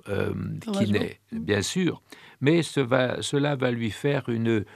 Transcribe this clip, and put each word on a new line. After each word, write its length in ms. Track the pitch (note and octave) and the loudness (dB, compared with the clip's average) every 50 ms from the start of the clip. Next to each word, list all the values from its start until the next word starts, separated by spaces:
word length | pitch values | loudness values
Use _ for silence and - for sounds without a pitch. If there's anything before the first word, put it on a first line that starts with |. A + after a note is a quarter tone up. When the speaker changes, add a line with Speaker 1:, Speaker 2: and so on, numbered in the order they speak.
| - - | -8 -4
Speaker 1:
euh, 240 | G2+ G2 G2 G2 G2 G2+ G2+ G2+ G#2 - - | -2 0 0 0 -2 -4 -4 -6 -6 -6 -6
Speaker 2:
Heureusement. 320 | A3+ G3+ G3 - G#2 G2+ - | -2 0 0 2 2 2 0
Speaker 1:
Quinet, 220 | - - - - _ - A#3 | 0 -2 -8 -12 _ -12 -10
bien 300 | A3+ - - G#2 G2+ G2 | -6 0 0 2 2 2
sûr, 400 | - - F#3 F#3 D#3 - - _ - - - - - - - | 0 0 0 0 0 -2 -4 _ -20 -20 -20 -20 -20 -8 0
mais 220 | C3 C#3+ E3 E3+ D3+ | 2 4 4 4 2
ce 180 | - - C#3 | 0 0 -2
va, 420 | C3+ A2+ C3+ C3 B2+ A#2+ - - - | 0 2 2 2 2 2 -2 -4 -4
cela 340 | - D3 C#3 C#3+ D3 D3 | -2 0 0 0 0 0
va 140 | B2+ B2+ B2+ | 0 0 0
lui 200 | A#2+ A#2 A2+ G#2+ | 0 0 -2 -4
faire 380 | - - - C#3+ C#3+ C3+ - - | -4 -2 -2 0 0 0 -2 -2
une, 360 | A#2 A2+ A2+ A#2 A2+ G#2+ G2 - - | -2 0 2 2 2 0 0 -4 -12